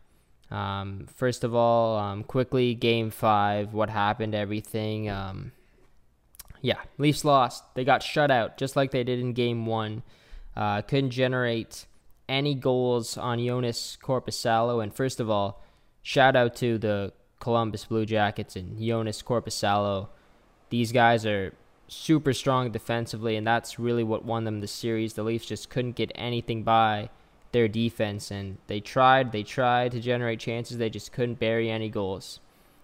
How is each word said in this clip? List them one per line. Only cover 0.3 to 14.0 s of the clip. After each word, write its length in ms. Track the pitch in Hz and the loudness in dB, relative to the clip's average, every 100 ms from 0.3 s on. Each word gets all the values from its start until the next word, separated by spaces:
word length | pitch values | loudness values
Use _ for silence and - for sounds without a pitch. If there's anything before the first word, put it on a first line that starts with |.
| _ - | _ -10
Um, 580 | 104 101 98 98 98 - | -6 -4 -4 -6 -10 -14
first 300 | - 127 120 | -2 -2 0
of 100 | 120 | 0
all, 460 | 117 117 117 113 110 | 2 4 4 4 0
um, 240 | 101 101 | -2 -6
quickly, 500 | 110 135 123 131 123 | -4 -2 0 2 2
Game 380 | 120 117 117 110 | 2 2 2 0
five, 600 | - 113 104 101 104 104 | 0 2 4 4 0 -2
what 160 | 107 107 | -2 -2
happened, 440 | 107 104 110 110 | 0 0 0 -2
everything. 720 | 107 101 107 - 110 107 107 107 | -2 -2 -4 -6 -4 -4 -4 -4
Um, 440 | 98 95 95 107 - _ _ _ _ _ _ _ - - - | -6 -6 -10 -12 -16 _ _ _ _ _ _ _ -20 -20 -6
yeah, 180 | 127 107 - - | -4 -4 -6 0
Leafs 260 | 147 143 | 0 2
lost. 400 | 151 139 117 - - - | 4 4 4 -2 -10 -2
They 80 | |
got 180 | 131 123 | 4 4
shut 300 | - - 147 | 2 2 4
out, 260 | 127 107 - | 4 2 -2
just 180 | 135 - | -2 0
like 140 | 135 | 0
they 140 | 131 | 0
did 160 | 123 123 | 0 -2
in 140 | 123 | -2
Game 320 | 120 120 117 113 | 0 0 0 -2
one. 340 | 113 110 110 - - _ - - - | -2 -2 -6 -12 -20 _ -18 -12 -4
Uh, 260 | 107 104 | -2 -2
couldn't 300 | - 139 135 | 0 0 0
generate 720 | 123 127 127 123 117 - - - - - - - | 0 0 2 0 -2 -4 -12 -20 -20 -20 -18 -4
any 280 | 135 143 135 | -2 0 0
goals 640 | 131 127 123 123 113 - | 0 2 2 0 -2 -6
on 180 | 123 120 | -4 -2
Joonas 640 | 120 123 123 117 - | 0 0 -2 -4 -8
Korpisalo. 840 | - | -10